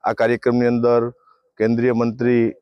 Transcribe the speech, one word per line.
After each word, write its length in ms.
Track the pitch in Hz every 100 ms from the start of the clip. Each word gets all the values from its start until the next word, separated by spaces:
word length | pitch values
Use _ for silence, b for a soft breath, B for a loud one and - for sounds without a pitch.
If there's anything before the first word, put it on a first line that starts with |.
આ 100 | - 110
કાર્યક્રમની 540 | 113 120 123 120 120
અંદર 280 | 120 120 123 117 - b b b _
કેન્દ્રીય 400 | 110 117 123 117
મંત્રી 420 | 117 117 120 120 113 -